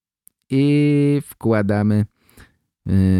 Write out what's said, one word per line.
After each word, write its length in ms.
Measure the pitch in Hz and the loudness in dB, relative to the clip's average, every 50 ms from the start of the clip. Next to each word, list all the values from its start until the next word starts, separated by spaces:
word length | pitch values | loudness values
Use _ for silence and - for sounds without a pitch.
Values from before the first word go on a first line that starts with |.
| _ _ _ _ _ _ _ _ _ - | _ _ _ _ _ _ _ _ _ -6
i 720 | 131 135 139 147 147 147 147 147 147 143 143 143 143 143 143 | -2 0 0 2 2 2 0 0 0 0 0 0 0 -2 -4
wkładamy, 800 | - - _ - 113 113 107 101 98 104 104 104 107 104 104 104 - _ _ _ _ _ - - _ _ _ _ _ _ _ - - | -8 -18 _ -4 -2 -2 0 0 -2 -2 0 0 0 0 0 -2 -4 _ _ _ _ _ -20 -20 _ _ _ _ _ _ _ -8 -2
y, 40 | 95 98 95 95 92 92 | 0 2 2 2 2 2